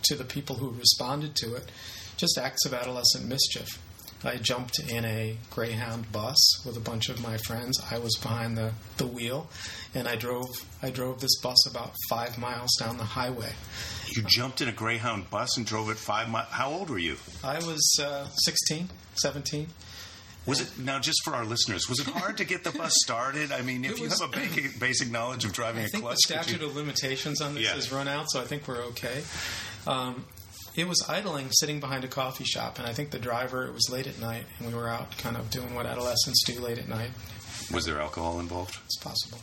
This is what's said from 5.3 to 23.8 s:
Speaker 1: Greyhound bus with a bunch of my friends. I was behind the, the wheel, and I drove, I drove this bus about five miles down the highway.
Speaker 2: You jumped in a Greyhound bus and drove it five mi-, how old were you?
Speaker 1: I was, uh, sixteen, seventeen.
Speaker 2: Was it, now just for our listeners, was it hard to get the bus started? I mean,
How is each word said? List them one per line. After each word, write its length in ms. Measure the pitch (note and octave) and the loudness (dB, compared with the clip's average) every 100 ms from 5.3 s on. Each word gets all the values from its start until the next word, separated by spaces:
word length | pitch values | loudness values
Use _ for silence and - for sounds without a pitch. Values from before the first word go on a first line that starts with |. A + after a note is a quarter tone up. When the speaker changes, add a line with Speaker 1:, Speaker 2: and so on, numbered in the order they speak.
| A2+ - | -4 -6
Speaker 1:
Greyhound 600 | - A#2 A2+ A#2+ A#2 A2+ | -2 -2 0 -2 -4 -4
bus 540 | G#2+ A2 D3 - - | -4 2 8 8 8
with 140 | C3 A2+ | 0 -4
a 20 | |
bunch 300 | A2+ A2+ A2 | -2 0 0
of 120 | B2 | -2
my 140 | A#2+ A2 | -2 -2
friends. 420 | - A#2 B2 C3 - | -2 -2 0 -2 0
I 80 | A#2 | -2
was 180 | A#2 - | 0 0
behind 400 | A2+ A#2 A2+ A2+ | 0 0 0 0
the, 160 | A2 A2+ - - | 0 -2 -8 -2
the 100 | B2+ | -2
wheel, 420 | B2 A#2 C3+ E3 - - - - | -2 -2 -2 -4 -10 -10 -10 -6
and 140 | C3 B2 | -4 -2
I 80 | A#2 | -2
drove, 300 | A#2+ B2 B2+ - - - | -2 -2 -4 -6 -12 -6
I 60 | C3 | -4
drove 320 | B2 B2+ B2+ | -2 -2 -2
this 180 | C3 - | 2 4
bus 240 | B2+ B2 - | 6 6 6
about 240 | A#2+ A#2 - - | 2 -6 -6 0
five 300 | A#2 A#2 A#2 | 0 0 -2
miles 320 | B2 A#2+ B2 - | -4 -2 2 2
down 160 | A#2 B2 | 2 -2
the 80 | |
highway. 480 | A2 C3 B2+ B2 A2+ - - - - - - | -2 0 0 -2 -6 -8 -10 -8 -6 -6 -4
Speaker 2:
You 140 | A#2 G#2+ | -2 4
jumped 360 | A2+ C3 - | 4 4 0
in 60 | C3+ | 0
a 40 | |
Greyhound 560 | G#2+ A2 A#2 A#2+ G#2+ F2 | 2 0 2 0 -2 -2
bus 300 | G#2 B2 - | -2 0 0
and 80 | G#2+ | 0
drove 240 | A2 G#2+ | 0 0
it 80 | G#2+ | -2
five 320 | - G#2+ A2+ | 0 0 2
mi-, 80 | A2+ A#2 | -2 -2
how 220 | A2+ C3+ | 0 0
old 180 | E3 G3 | 0 -2
were 80 | G#2+ | 0
you? 180 | E2+ C#2 - - | 0 -2 -8 -8
Speaker 1:
I 160 | C3+ D3+ | -4 -2
was, 420 | E3 D#3 - - | -2 4 6 6
uh, 240 | C#3+ C#3+ C#3 - | 2 -2 -4 2
sixteen, 440 | - D3+ - D#3 F3+ - - - | 2 4 2 0 -4 -8 -8 0
seventeen. 500 | C#3+ C#3+ C#3 D3 D#3 - - - - - - - - | 0 0 -4 -4 -6 -10 -16 -14 -14 -16 -18 -8 0
Speaker 2:
Was 140 | C#3 | 0
it, 180 | B2+ - | 0 -4
now 220 | C3 C3+ | -2 0
just 220 | B2+ D3+ | 2 2
for 120 | - | 2
our 100 | C3+ | 0
listeners, 420 | A2 A#2 - F#2+ - | 0 2 2 2 2
was 120 | B2 | 0
it 60 | D3 | 0
hard 320 | A#3+ F#3+ G3+ | 0 -2 0
to 60 | |
get 200 | F3 F3+ | 0 0
the 60 | E3+ | -2
bus 220 | - D#3+ - | -2 4 6
started? 500 | - A#2 B2+ C#3 D3+ | 6 2 0 0 0
I 80 | C3+ | 0
mean, 240 | B2+ B2+ | 0 0